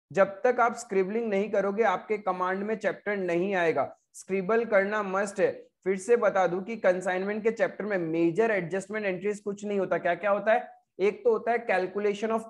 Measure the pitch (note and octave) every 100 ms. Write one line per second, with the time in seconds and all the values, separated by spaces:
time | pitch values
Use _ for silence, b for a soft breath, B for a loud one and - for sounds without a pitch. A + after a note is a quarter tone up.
0 | _ D3 F#3+ - B3 A#3+ A#3 A#3 - F#3+
1 | F#3 A3 A#3 G3 G#3 G#3 G3 G3+ A3 F#3
2 | - G#3+ G3+ F3+ F#3 F#3+ G#3 A3 F#3+ G3
3 | - G3+ F3+ E3+ F3 F#3 E3+ C#3+ - -
4 | _ - - F#3+ F#3 A3+ A3+ G#3 G3 G#3+
5 | G3 F#3+ G3+ G3+ D#3+ - - _ F3+ G3
6 | G#3 A#3 G#3 F#3+ F3+ F3+ G3 A3+ G3 F3+
7 | F3+ F#3 G3 G#3+ G#3+ A3 F3+ - G3+ G3
8 | E3 E3 E3+ E3 A3+ G3+ E3 F#3 F#3+ G#3+
9 | G#3 F3+ G3+ G3+ G#3 G3+ G#3 G3+ F#3 E3+
10 | F3 F3 G3+ G3+ G#3 A#3 - - _ -
11 | G3 F#3+ B3 A3 A3+ A#3 A#3 F#3 F#3 G#3
12 | G#3 G3+ A3 A3+